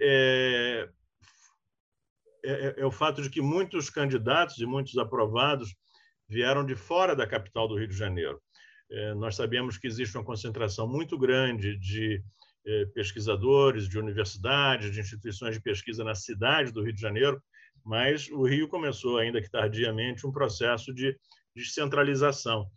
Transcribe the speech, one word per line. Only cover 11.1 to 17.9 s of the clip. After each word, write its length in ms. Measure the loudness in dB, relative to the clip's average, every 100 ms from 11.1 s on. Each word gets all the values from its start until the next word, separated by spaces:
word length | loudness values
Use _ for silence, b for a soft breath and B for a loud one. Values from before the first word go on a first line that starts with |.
| 0
grande 600 | 2 4 2 0 -4 -4
de, 440 | -4 -2 -2 -4 -8 b b b -2
é, 200 | -2 0
pesquisadores, 1000 | -2 -4 -4 -2 2 4 6 6 4 -2
de 100 | -4
universidades, 920 | -4 -4 -4 -4 0 2 2 2 -2
de 100 | -6
instituições 540 | -8 -8 -10 -8 -6
de 80 | -4
pesquisa 400 | -4 -4 -4 -6
na 140 | -4 -6
cidade 560 | -6 -2 2 4 2
do 100 | -2
Rio 100 | -4
de 80 | -4
Janeiro, 400 | -4 2 2 2 -6 b b b
mas 440 | -4